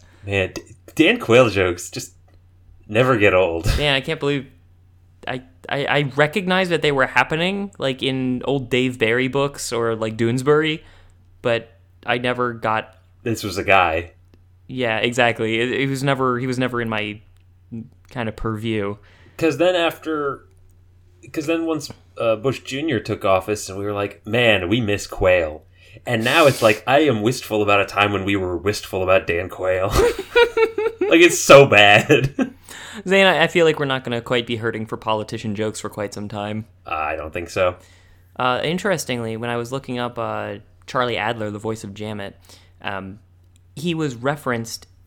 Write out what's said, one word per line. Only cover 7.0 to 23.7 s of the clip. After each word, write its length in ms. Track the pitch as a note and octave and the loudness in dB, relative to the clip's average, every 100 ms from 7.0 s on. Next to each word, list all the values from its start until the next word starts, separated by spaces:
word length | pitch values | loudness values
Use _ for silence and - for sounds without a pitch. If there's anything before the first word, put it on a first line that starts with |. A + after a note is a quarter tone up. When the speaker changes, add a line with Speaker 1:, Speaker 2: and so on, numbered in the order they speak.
| B2+ | 2
Speaker 2:
happening, 680 | B2 C3 D#3+ F3+ G3 G3+ - | 2 0 0 -2 -4 -8 -6
like, 240 | C3+ C3 | -4 -2
in 420 | C3 C3 B2+ B2+ - | -2 -2 -2 -2 -2
old 240 | C#3 A#2 | -2 0
Dave 280 | B2 B2+ A2 | 0 0 0
Barry 300 | A2 A#2+ C3 | 0 2 0
books 460 | C#3 C#3 - - | -2 -2 -4 -6
or, 200 | A#2 A#2 | -4 -2
like, 220 | A2 A2+ A2 | -2 -4 -2
Doonesbury, 680 | A2+ B2+ C3 D3+ D#3 D#3+ - - - - _ _ | -2 0 2 2 2 -4 -10 -20 -20 -20 _ _
but 280 | B2 A#2 A2+ _ _ _ - | -2 -2 -4 _ _ _ -4
I 120 | B2 | -2
never 360 | B2 B2 B2 | -2 -2 -4
got 420 | A2+ A2+ A2 - - _ _ | -4 -4 -4 -6 -14 _ _
Speaker 1:
This 200 | A#2 A2 | -6 -6
was 140 | G#2 F#2 | -6 -4
a 60 | F2+ | 2
guy. 480 | F#2+ E2+ E2 E2+ - _ - _ _ - | 4 4 0 -6 -14 _ -20 _ _ -12
Speaker 2:
Yeah, 320 | B2+ A#2 A2 | -4 -2 0
exactly. 600 | A#2 B2 A#2+ A2+ A2 A2+ | 0 2 2 2 -2 0
It, 100 | B2 A#2 | -2 -2
it 80 | C3+ | -2
was 120 | C3+ | -2
never, 380 | C#3 C3 B2+ A#2+ | -2 0 0 -2
he 80 | C3 | -4
was 100 | B2 | -4
never 240 | B2+ A#2+ | -4 -4
in 60 | A2+ | -4
my 340 | A2 G#2 G#2 - _ _ _ - A#2 - _ - | -4 -6 -10 -16 _ _ _ -18 -16 -16 _ -14
kind 200 | B2+ A2 | -8 -8
of 80 | G#2+ | -6
purview. 580 | A2+ G#2+ A2+ G#2+ G2+ G#2 - - - - | -6 -4 -4 -4 -4 -8 -14 -20 -20 -4
Speaker 1:
'Cause 200 | D#3+ C#3 | -2 2
then 180 | F3+ F3+ | 2 2
after, 720 | E3 - D#3 D3+ C#3 B2+ _ _ - _ _ _ _ _ - | -2 -4 -8 -6 -6 -8 _ _ -20 _ _ _ _ _ -14
'cause 120 | D#3+ D3+ | -8 -4
then 200 | E3 E3 | -2 -2
once, 260 | D#3 - - _ - | -4 -8 -16 _ -4
uh, 200 | A#2 G#2+ | 0 0
Bush 240 | C3 B2+ | 0 -4
Junior 380 | - C3+ D#3+ A2 | -6 -6 -2 -4
took 240 | - G2 G2+ | -4 -2 0
office, 420 | F#2+ G#2+ G#2 | 0 0 -6
and 80 | - | -6